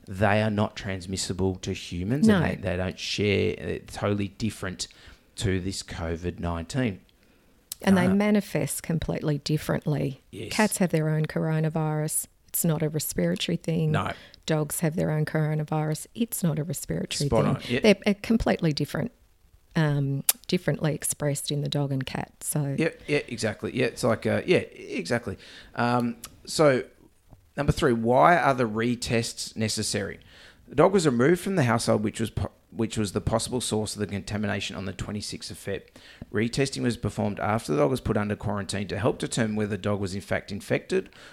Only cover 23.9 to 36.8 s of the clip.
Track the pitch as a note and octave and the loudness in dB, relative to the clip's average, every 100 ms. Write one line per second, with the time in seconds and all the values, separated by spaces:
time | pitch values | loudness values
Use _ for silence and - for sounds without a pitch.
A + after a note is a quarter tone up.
23.9 | - A#2+ A2 A2 G#2+ - C#3+ - - G2 | 0 0 2 2 0 2 2 2 -8 -10
24.9 | C#4 E3+ A#2+ - F#2 - - - - A#2+ | -8 -2 -2 -2 -8 -12 -20 -10 -2 2
25.9 | B2 A#2+ A#2 - - - - D3+ B2+ - | 2 0 -4 -12 -18 -8 4 6 6 0
26.9 | _ _ _ _ - _ - C#3+ - D#3 | _ _ _ _ -20 _ -2 -2 2 2
27.9 | A#2 A2+ B2+ D#3 E3+ C#3 C3 A#2 G#2+ A#2+ | 2 4 6 6 6 4 2 0 0 0
28.9 | A#2+ - A#2 A#2 - - - A2 - G#2 | -2 0 0 0 -6 -10 -4 -2 -2 -2
29.9 | G#2 G2+ - - - - - - - F#3 | -2 -4 -8 -16 -20 -20 -20 -4 4 6
30.9 | G3 D#3+ A#2 C3+ F3+ G3 F#3+ A#2+ A2+ - | 6 4 4 6 4 2 2 4 4 4
31.9 | A2 G#2 - A2 - - - _ - A2 | 2 2 -2 -4 -2 -6 -8 _ -4 -2
32.9 | A2+ G2+ G#2+ - A2+ - A#2+ - G#2+ G#2+ | 0 -2 -2 0 0 0 -4 -2 -2 -2
33.9 | G#2 G2+ G2+ - G#2+ G#2 G2+ - F#2+ G2 | -4 -4 -4 -4 -4 -2 -2 -4 -6 -8
34.9 | G2 - G#2 - - - G2 - F#2+ - | -8 -8 -6 -8 -10 -12 -10 -6 -8 -8
35.9 | - - - - G#2 A#2 C#3 C#3 C3+ | -20 -20 -18 -4 0 0 0 -2 0